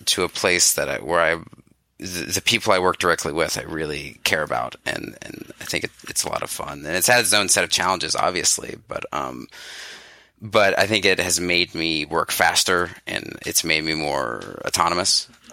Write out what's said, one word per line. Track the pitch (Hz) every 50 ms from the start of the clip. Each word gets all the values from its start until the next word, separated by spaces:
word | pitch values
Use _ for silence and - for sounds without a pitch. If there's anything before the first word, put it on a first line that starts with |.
| -
to | - - - 90
a | 85
place | - - - 95 90 87 - - -
that | 73 71 69
I, | 69 -
where | - 71 85 85
I, | 82 80 82 82 85 - - - - _ _ _ _ _ _ -
the, | - 92 90 87 76 - 92
the | -
people | - - 120 110 - 110
I | 98 92
work | 92 92 85 -
directly | 92 87 82 - - 82 73
with, | 82 80 - - -
I | -
really | 80 80 78 80 76 73 73 71 71 58 - -
care | - - 78 76
about, | 73 64 60 60 62 - - -
and, | - - - - - - -
and | - - - - - - - -
I | -
think | - - - -
it, | - - - - -
it's | - - -
a | -
lot | - - -
of | -
fun. | - - - 73 71 71 71
And | 76 85
it's | 90 87 -
had | 123 123
its | 113 98 104
own | 104 98 87
set | - 101 90
of | 80
challenges, | - - 87 92 95 - 76 80 -
obviously, | - - 90 90 87 - - - - - - - - - -
but, | - - - -
um, | - 73 67 65 64 64 64 - - - - - - - - - - - - - - - - _ _ -
but | 110 107 98 110 101 98 - -
I | 98 98
think | 110 104 92
it | 98 92 87
has | 87 90 82 85
made | 87 87 87 87 87 - -
me | 82 80 82 80 76 73
work | 73 80 82 82 -
faster, | - - 92 85 85 - - - 92 87 87 85 - - - -
and | - - - - - - -
it's | 85 82 - -
made | 80 80 78 78
me | 80 80
more | 78 76 73 69 67 64 58 58 50 - 52 - - -
autonomous, | - - - 82 85 87 90 98 - - - - - - - _ -